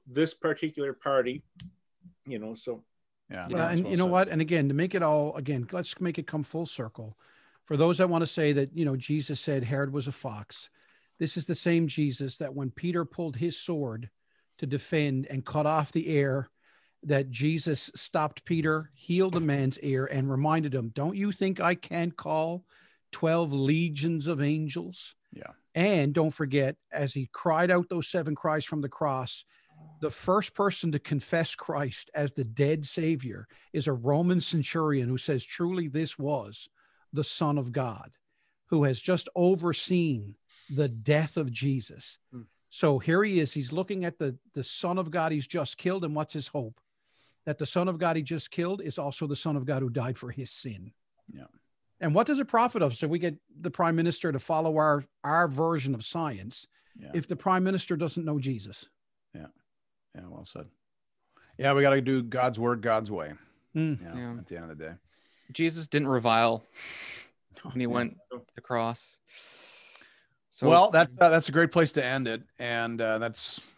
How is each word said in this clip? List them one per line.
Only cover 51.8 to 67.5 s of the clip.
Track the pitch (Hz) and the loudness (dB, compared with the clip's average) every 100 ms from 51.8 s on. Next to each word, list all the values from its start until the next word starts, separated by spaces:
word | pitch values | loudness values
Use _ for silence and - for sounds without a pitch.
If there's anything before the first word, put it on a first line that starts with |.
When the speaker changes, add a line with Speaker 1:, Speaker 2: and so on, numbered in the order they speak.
| _ - | _ -6
Speaker 3:
And | 170 160 | 2 4
what | 233 | 4
does | 277 | 2
it | 247 | 2
profit | 233 240 233 | 2 2 2
us | 151 117 | 0 0
if | 151 | -2
we | 175 | 0
get | 175 151 _ 147 | -2 -6 _ -10
the | 165 | -6
prime | - 170 165 | 0 2 2
minister | 170 - 175 | 2 0 -2
to | 135 | -4
follow | - 160 160 156 | -2 0 2 4
our, | 156 147 139 _ | 4 4 0 _
our | 143 160 170 | 0 2 4
version | 135 165 160 131 | 2 0 0 -2
of | 120 110 | -4 -4
science | 170 156 107 98 - - _ _ - | -4 -4 -6 -10 -12 -14 _ _ -20
Speaker 2:
Yeah. | - | -8
Speaker 3:
if | 175 147 | -6 -4
the | 156 | -2
prime | 190 185 | 2 4
minister | 185 190 - 170 | 4 0 0 -2
doesn't | 160 175 160 | -2 -2 -2
know | 147 | -2
Jesus? | 135 120 101 98 - _ _ _ _ 82 | -2 -4 -6 -16 -20 _ _ _ _ -18
Speaker 2:
Yeah. | 76 _ _ _ _ _ _ - | -18 _ _ _ _ _ _ -18
Yeah, | 90 | -16
well | - - | -16 -16
said. | - 92 _ _ _ _ _ _ _ _ - | -16 -18 _ _ _ _ _ _ _ _ -2
Yeah, | 135 | 2
we | 139 | 6
gotta | 139 139 | 6 6
do | 127 131 | 4 2
God's | 120 123 123 113 | 0 0 0 2
word, | 117 120 | 0 2
God's | 113 110 107 | 2 2 0
way, | 98 76 73 - _ _ 156 | -4 -6 -10 -20 _ _ -2
Speaker 3:
Mm. | 160 147 | -2 -2
Speaker 2:
you | 87 | -6
know, | 123 | -10
Speaker 4:
Yeah. | 120 120 | -8 -10
Speaker 2:
at | 95 | -12
the | 87 | -12
end | 82 | -12
of | 76 | -12
the | |
day. | 80 90 _ _ _ _ - | -14 -14 _ _ _ _ -12
Speaker 4:
Jesus | - 165 160 156 | -2 -2 -2 -2
didn't | 147 139 | 0 2
revile | 131 117 113 117 113 - - - - - - - _ _ | 2 4 6 4 2 -4 -18 -14 -12 -12 -14 -18 _ _